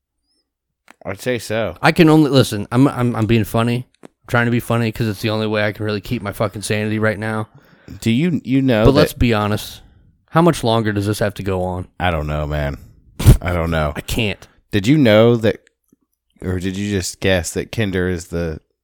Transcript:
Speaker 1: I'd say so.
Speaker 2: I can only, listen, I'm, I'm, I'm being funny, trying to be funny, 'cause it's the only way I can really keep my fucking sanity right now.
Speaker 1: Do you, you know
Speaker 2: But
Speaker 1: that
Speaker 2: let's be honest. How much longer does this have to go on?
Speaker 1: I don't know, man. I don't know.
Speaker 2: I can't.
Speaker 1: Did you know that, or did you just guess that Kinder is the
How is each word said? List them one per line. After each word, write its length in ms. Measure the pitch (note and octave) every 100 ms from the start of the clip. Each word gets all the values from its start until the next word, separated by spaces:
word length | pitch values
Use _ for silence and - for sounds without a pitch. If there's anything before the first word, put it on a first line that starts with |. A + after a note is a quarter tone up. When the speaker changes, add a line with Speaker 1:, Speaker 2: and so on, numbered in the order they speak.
| _ _ _ _ _ _ _ _ _ _ -
Speaker 1:
I'd 140 | G2+
say 180 | B2 B2
so. 380 | - A2 G#2+ E2+
Speaker 2:
I 100 | C3+
can 180 | D3 D#3+
only, 220 | D#3 D3
listen, 360 | C3+ A2+ G#2+ G#2
I'm, 160 | A#2+ C#3
I'm, 280 | - A#2+ A2
I'm 100 | G#2
being 160 | A#2
funny, 440 | G2 A2+ A#2 A#2+ - _ - _ -
trying 180 | B2 A#2
to 60 |
be 80 | A#2+
funny, 320 | - A#2 A#2
'cause 160 | - A#2
it's 140 | G2
the 80 | A2
only 160 | G#2+ G#2+
way 160 | G#2+
I 80 | G#2
can 140 | G2+ G#2+
really 160 | G#2
keep 200 | - A#2
my 80 | G2+
fucking 320 | - G#2+ A2
sanity 340 | F#2+ G#2+ G#2+ G#2+
right 200 | A2 G#2
now. 280 | A2 A2 G#2+ _ _ _ - F#2
Speaker 1:
Do 80 | A2+
you, 300 | A#2 F3 D3+
you 180 | - C3+
know 220 | C3+ A2+ A2
Speaker 2:
But 60 |
Speaker 1:
that 60 | C3
Speaker 2:
let's 160 | F2+
be 200 | - B2
honest. 480 | G#2+ G#2 G#2+ - - - _ _ _ _
How 100 | D#3+
much 220 | E3+ D3+
longer 280 | B2 A2+ A2
does 140 | G2+ G2+
this 140 | G#2+
have 160 | G#2+ -
to 80 |
go 200 | G2 F#2
on? 240 | F2+ F#2 F2+ _
Speaker 1:
I 100 | F2+
don't 160 | E2 D2+
know, 200 | D2+ D2+
man. 300 | D2+ C#2+ C#2 - _ _ _ - -
I 120 | F2
don't 160 | F2+ E2
know. 220 | E2 D2+ D2+
Speaker 2:
I 60 |
can't. 460 | - - G#2+ F2 - _ _ G#2
Speaker 1:
Did 120 | G2
you 100 | D#3
know 400 | B2 G#2+ A#2 A#2+
that, 260 | A2 - _ _ _ _ _ _ _ _
or 180 | E2+ F#2
did 160 | F2+ F#2+
you 160 | G#2
just 300 | G2+ F2+ -
guess 320 | F#2+ F#2 E2+
that 180 | - D2
Kinder 380 | - G#2 F#2 F2+
is 180 | F2+ E2
the 320 | E2+ E2+ D#2 _ _